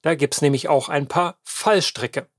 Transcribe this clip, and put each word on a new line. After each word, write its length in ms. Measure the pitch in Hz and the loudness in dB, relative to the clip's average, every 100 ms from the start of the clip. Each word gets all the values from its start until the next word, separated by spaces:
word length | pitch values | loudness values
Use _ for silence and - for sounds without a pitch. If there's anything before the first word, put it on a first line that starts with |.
Da 140 | 160 160 | -2 0
gibt's 260 | 143 - | 0 2
nämlich 280 | 147 135 - | 2 2 2
auch 180 | 143 - | 0 2
ein 200 | 147 139 | -4 -2
paar 320 | - 175 - | 0 -2 -4
Fallstricke. 840 | - - 214 202 151 - 117 - - | -12 -4 2 2 2 -4 -8 -8 -10